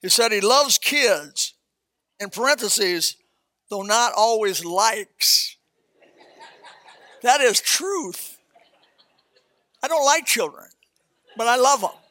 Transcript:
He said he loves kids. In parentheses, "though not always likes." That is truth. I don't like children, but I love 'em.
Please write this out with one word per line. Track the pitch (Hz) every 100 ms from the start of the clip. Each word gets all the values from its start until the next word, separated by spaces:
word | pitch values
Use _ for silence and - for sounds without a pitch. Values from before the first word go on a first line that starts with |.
He | 185
said | - 233
he | 214
loves | 196 254 285 -
kids. | - 285 254 175 151 - - _ _ _ _ _ _ _
In | 202
parentheses, | 190 247 294 208 - 190 175 - - _ _ _ _ _
"though | 208
not | 196 214 240 -
always | 220 226 208 180
likes." | 170 175 220 202 - _ - - - - _ _ _ _ _ _ _ - - - - - - - - -
That | 233 277
is | 254 202
truth. | - - 359 370 254 180 - - _ _ _ _ _ _ _ _ _ _ _ _ _ _
I | 294
don't | 320
like | 277 311 277
children, | - 165 - - _ _ _ _ _ _ -
but | 233
I | 247
love | 254 277
'em. | 196 - _